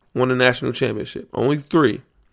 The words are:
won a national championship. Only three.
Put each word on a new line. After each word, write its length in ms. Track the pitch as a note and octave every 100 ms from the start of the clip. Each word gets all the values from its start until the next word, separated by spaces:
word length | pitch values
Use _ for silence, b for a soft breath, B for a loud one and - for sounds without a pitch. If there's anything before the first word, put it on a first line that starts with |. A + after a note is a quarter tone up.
| _
won 160 | A#2+ B2+
a 60 | B2+
national 360 | B2+ A#2+ B2+
championship. 580 | A#2+ B2 G#2+ A#2+ - -
Only 240 | - B2 D3+
three. 460 | - E3 C3 - - _ _